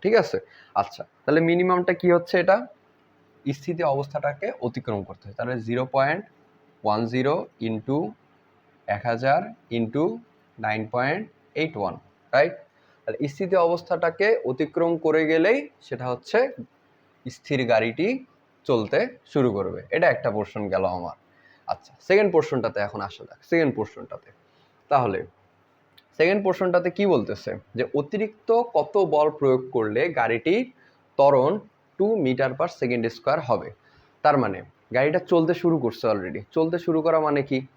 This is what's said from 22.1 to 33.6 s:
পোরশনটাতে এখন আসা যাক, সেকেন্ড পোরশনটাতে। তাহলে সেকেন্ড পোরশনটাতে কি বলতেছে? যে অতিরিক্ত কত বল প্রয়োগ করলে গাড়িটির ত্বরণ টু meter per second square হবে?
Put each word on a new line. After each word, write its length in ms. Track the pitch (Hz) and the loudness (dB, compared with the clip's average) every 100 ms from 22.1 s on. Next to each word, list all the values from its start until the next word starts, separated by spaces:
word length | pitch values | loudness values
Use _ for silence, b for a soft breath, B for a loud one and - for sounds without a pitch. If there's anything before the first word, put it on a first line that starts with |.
| 196 208 | 4 4
পোরশনটাতে 440 | 170 147 135 113 107 101 | 2 2 0 -2 -2 -6
এখন 140 | 104 98 | -6 -10
আসা 140 | - - | -12 -20
যাক, 120 | - _ | -20 _
সেকেন্ড 220 | 170 151 117 | 2 2 0
পোরশনটাতে। 520 | 110 - 117 - - _ _ b b _ _ | -6 -8 -16 -18 -18 _ _ b b _ _
তাহলে 280 | 143 120 92 95 _ _ _ _ _ _ _ _ _ | 0 2 -2 -8 _ _ _ _ _ _ _ _ _
সেকেন্ড 240 | 165 202 | 2 2
পোরশনটাতে 440 | 196 175 185 175 175 | 0 0 2 2 0
কি 140 | 175 202 | 0 2
বলতেছে? 440 | 151 98 107 - 92 - 117 | 2 0 -8 -8 -10 -12 -8
যে 60 | 120 143 | -4 -4
অতিরিক্ত 500 | 143 214 214 - - 226 240 | -4 -4 -6 -8 0 0 2
কত 200 | 156 147 208 180 | -2 0 0 2
বল 140 | 151 151 151 | 4 2 2
প্রয়োগ 240 | 139 127 127 123 | 2 2 0 -2
করলে 260 | 110 110 170 143 | 0 0 0 0
গাড়িটির 460 | 113 117 160 202 254 _ b b b - | 0 0 2 0 0 _ b b b 4
ত্বরণ 340 | 139 139 135 208 - _ _ _ | 6 6 4 0 -6 _ _ _
টু 80 | 202 226 | 0 2
meter 260 | 135 127 131 127 | 0 0 -2 -2
per 120 | 170 - | -6 -2
second 240 | 131 120 117 - | -2 0 -2 -4
square 260 | - 156 123 | -2 -2 0
হবে? 200 | 113 | -4